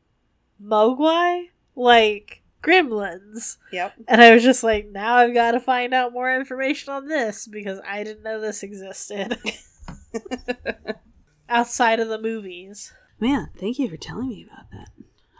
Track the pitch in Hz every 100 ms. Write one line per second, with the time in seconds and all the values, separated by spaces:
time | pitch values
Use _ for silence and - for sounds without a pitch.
0 | _ _ _ _ _ _ 208 214 220 262
1 | 311 330 349 349 349 _ _ - 247 240
2 | 220 208 - - _ _ - 370 294 214
3 | 196 175 202 220 - - _ 180 190 -
4 | 226 240 233 226 240 254 226 208 208 196
5 | 214 247 240 240 233 240 254 247 247 254
6 | 247 240 254 254 262 262 269 285 - 277
7 | 277 311 226 202 - 208 202 190 - 202
8 | 214 214 220 220 214 202 196 202 190 -
9 | - 208 196 233 214 - - _ - -
10 | - 220 - 254 - 247 - - - 220
11 | _ _ _ _ - 233 240 - 233 226
12 | 226 220 220 226 196 175 190 202 - _
13 | _ - 226 277 - - 196 254 247 160
14 | - 170 262 185 170 - - - - -
15 | - _ _ -